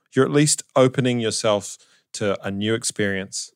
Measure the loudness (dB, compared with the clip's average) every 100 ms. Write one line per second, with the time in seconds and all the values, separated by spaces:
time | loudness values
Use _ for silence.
0 | _ 0 2 4 2 0 -2 2 4 2
1 | 0 0 -2 -2 0 0 -2 -16 _ _
2 | _ -6 -4 -4 -6 -4 -2 -2 -4 -4
3 | -2 -2 -6 -10 -8